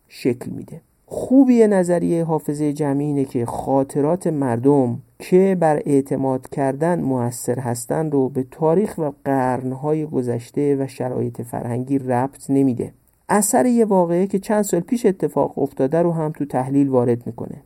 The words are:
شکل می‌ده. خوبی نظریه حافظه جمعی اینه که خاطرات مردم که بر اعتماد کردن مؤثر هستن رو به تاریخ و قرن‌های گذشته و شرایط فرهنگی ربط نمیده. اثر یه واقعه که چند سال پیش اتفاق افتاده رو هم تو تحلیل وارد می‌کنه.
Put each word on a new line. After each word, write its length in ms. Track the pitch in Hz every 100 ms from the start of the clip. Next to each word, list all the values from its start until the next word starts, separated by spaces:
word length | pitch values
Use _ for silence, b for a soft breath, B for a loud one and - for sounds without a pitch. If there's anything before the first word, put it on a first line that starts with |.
| _
شکل 420 | - - 120 123
می‌ده. 300 | 117 - 160 - _ _
خوبی 560 | - - 262 262 240 214
نظریه 580 | 196 175 175 170 170
حافظه 480 | 165 156 - 147 151
جمعی 340 | 143 147 139 147
اینه 180 | 143
که 220 | 135 127 117
خاطرات 800 | - - 135 139 151 143 180 175
مردم 720 | 151 139 113 131 143 123 120 - -
که 380 | - 185 196 185
بر 220 | 165 151 -
اعتماد 600 | 139 135 135 135 131 -
کردن 520 | - 135 135 165 170
مؤثر 580 | 135 131 120 120 - 123
هستن 520 | 123 120 - 147 160
رو 180 | 143 127
به 180 | 135 127
تاریخ 480 | - 160 170 208 -
و 120 | 151 139
قرن‌های 840 | - 139 127 127 127 131 147 156 151
گذشته 680 | 139 123 120 120 - 143 139
و 100 | 135
شرایط 560 | - 127 127 123 120
فرهنگی 560 | 117 - 120 120 131 139
ربط 520 | 127 123 131 - -
نمیده. 420 | 139 135 117 95 - _ _ -
اثر 380 | 202 202 254 254
یه 180 | 233
واقعه 420 | 214 190 170 175 196
که 120 | 196
چند 240 | - 208
سال 180 | 202 175
پیش 260 | 175 233 208
اتفاق 520 | 185 151 143 143 -
افتاده 440 | 135 - 135 165
رو 100 | 175
هم 200 | 165 156
تو 120 | 151
تحلیل 440 | 143 131 127 139 139
وارد 380 | 127 120 120 120
می‌کنه. 360 | 117 - -